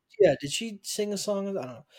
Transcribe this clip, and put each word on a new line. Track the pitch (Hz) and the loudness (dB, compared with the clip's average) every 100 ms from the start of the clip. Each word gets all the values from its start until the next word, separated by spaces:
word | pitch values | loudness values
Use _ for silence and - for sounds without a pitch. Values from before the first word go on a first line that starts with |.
| _ - | _ 4
Yeah, | 185 135 | 6 4
did | 143 | -2
she | - 226 202 | -4 -6 -8
sing | - - 208 | -6 -4 -2
a | 196 | -2
song? | 214 196 196 | -2 -2 -2
I | |
don't | 190 127 117 - | -4 -6 -10 -18